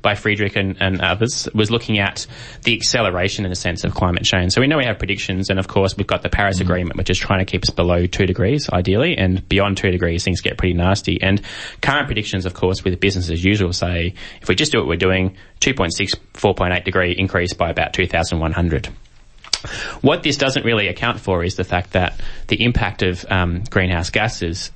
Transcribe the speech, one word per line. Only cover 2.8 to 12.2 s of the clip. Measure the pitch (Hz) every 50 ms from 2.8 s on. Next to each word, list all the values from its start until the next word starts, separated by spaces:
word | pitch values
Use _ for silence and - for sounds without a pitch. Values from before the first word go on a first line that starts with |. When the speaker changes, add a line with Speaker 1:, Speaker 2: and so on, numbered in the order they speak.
| - - - 123 110 95 90 90 92 98 - - 101
Speaker 1:
in | 92
a | 90
sense, | - - 90 90 - -
of | - -
climate | - 92 90 87 - -
change. | - - 92 90 90
So | - 117
we | 131
know | 139 160 151
we | 127
have | 120 101 -
predictions, | - 90 101 104 - - 92 92 95 -
and | 98 95
of | 95 -
course | - 101 98 95 -
we've | - 98
got | - 95 90
the | - -
Paris | - - 101 98 95 90
Speaker 2:
Mm. |
Speaker 1:
Agreement, | 92 90 92 90 90 87 -
which | - 92 -
is | 90 -
trying | - - 101 92
to | 95
keep | - - 92
us | - -
below | - - 87 87 87 87 90
two | 87 - - 98
degrees, | 87 92 - - 101 143 147 - -
ideally, | - 90 90 95 95 110 143 180 160
and | - 98 90 92 95 - -
beyond | 95 95 98 101 95
two | - - 98
degrees | 90 90 90 85 85 85 -
things | 95 87 82
get | - - - -
pretty | - 90 87
nasty. | 87 87 92 98 104 - - 85 -
And | 90 95 98 98 - - - - - - - -
current | - - 139 147 139
predictions, | 143 120 107